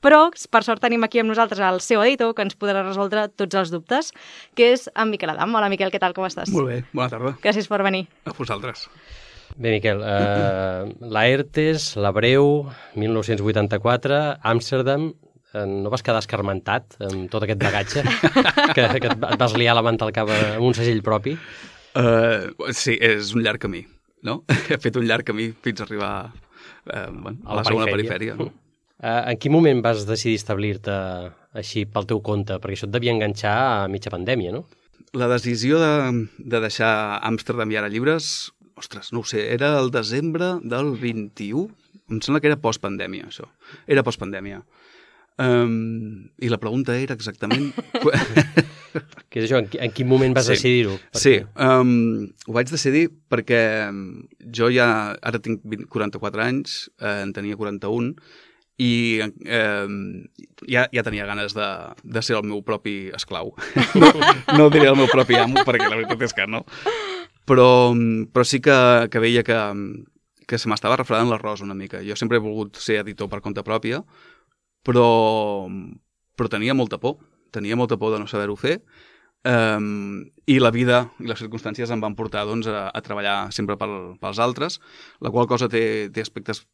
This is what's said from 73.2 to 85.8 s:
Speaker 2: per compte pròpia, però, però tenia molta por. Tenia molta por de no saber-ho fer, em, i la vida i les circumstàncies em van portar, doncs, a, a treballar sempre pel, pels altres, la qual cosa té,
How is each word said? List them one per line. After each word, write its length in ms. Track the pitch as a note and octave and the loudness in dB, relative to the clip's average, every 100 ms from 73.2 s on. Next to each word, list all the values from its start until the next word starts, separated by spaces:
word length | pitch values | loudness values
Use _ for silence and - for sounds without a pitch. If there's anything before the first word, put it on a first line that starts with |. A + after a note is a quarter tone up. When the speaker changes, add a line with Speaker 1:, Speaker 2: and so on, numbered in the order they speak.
| G#2 | -10
Speaker 2:
per 120 | G2+ | -8
compte 200 | G2+ G#2 G2+ | -8 -10 -4
pròpia, 380 | A2 A2 B2+ - _ - _ _ _ _ _ - | -4 -4 -6 -8 _ -20 _ _ _ _ _ 0
però, 800 | A#2+ A#2 A2+ A2 A2 G#2 G2+ F#2 F#2+ F2+ - _ _ _ - | 4 6 6 4 0 -2 -4 -8 -10 -12 -18 _ _ _ -6
però 120 | A2+ | -4
tenia 220 | G#2 A2+ C3 | -2 0 0
molta 220 | A#2 - | 0 -2
por. 160 | A#2+ D3+ _ _ _ | -4 -6 _ _ _
Tenia 220 | A2+ G2+ A#2 | -8 -4 -2
molta 160 | A#2+ A2 | 0 0
por 140 | A2 | 0
de 80 | A2 | -2
no 80 | G2+ | -4
saber-ho 300 | G#2+ G2+ G#2 | -4 -4 -4
fer, 220 | C3 F3+ _ _ _ _ _ _ B2 | -2 -4 _ _ _ _ _ _ 0
em, 800 | A#2+ A2 G#2+ G#2 G#2 G2+ G2 - _ - | 2 2 0 -2 -6 -8 -10 -14 _ 2
i 60 | C3 | 4
la 140 | A#2+ | 4
vida 300 | A#2 B2 B2 A#2+ _ | 2 2 2 0 _
i 60 | A#2 | -10
les 80 | A2+ | -8
circumstàncies 540 | A2 A2+ A2 G#2+ A#2 | -8 -10 -10 -8 -6
em 80 | A#2 | -4
van 140 | G#2+ G#2 | -6 -6
portar, 240 | A2 G#2+ G#2 | -6 -6 -4
doncs, 180 | A2+ A2 | -4 -4
a, 220 | G#2+ F#2+ | -6 -6
a 120 | A2 | -8
treballar 480 | - G2+ G2+ G2+ G2+ | -8 -6 -2 -2 -4
sempre 220 | - G#2 G2+ | -6 -4 -4
pel, 380 | G#2 G2+ F2+ F#2 | -6 -8 -12 -10
pels 220 | G2 G2+ | -8 -2
altres, 380 | A#2+ A#2+ D#3+ - _ - - _ | -2 0 -6 -8 _ -20 -20 _
la 80 | - | -4
qual 160 | A2 A#2+ | 0 0
cosa 220 | A#2+ B2 | 0 0
té, 380 | A2+ | 0